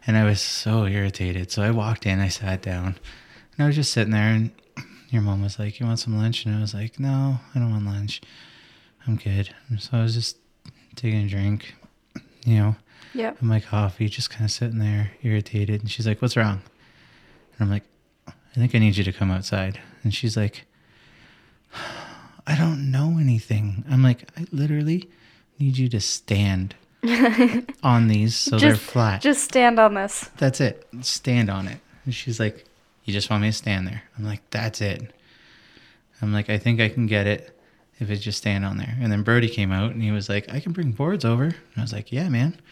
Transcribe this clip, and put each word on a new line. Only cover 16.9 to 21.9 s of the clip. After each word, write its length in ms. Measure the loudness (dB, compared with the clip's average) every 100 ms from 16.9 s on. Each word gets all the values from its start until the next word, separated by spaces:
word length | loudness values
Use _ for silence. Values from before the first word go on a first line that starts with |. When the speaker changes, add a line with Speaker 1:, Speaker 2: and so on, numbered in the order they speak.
| _ _ _ _ _ _
Speaker 1:
And 80 | -4
I'm 80 | -2
like, 140 | -2 -4 _ _ _ -20
"I 280 | -20 _ 0
think 200 | 2 6
I 40 |
need 180 | 4 4
you 80 | 0
to 80 |
come 180 | 0 0
outside." 480 | 0 -2 -4 -4 -6 -14 -6
And 100 | -4
she's 220 | -2 -2 0
like, 300 | -2 -4 -16 _ _ _ _ _ -20 _ _ _ _ -16 -14